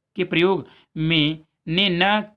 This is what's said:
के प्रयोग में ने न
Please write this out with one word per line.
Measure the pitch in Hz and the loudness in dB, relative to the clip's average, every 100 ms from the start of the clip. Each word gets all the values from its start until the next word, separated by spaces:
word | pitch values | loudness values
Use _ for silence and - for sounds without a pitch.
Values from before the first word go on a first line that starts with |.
| _ - | _ -8
के | |
प्रयोग | 175 165 180 180 117 - _ 156 | -4 0 2 0 -6 -20 _ -6
में | 160 165 147 156 - _ - | 0 2 0 -2 -12 _ -6
ने | 170 202 | -2 0
न | 170 190 214 208 | 0 0 0 -4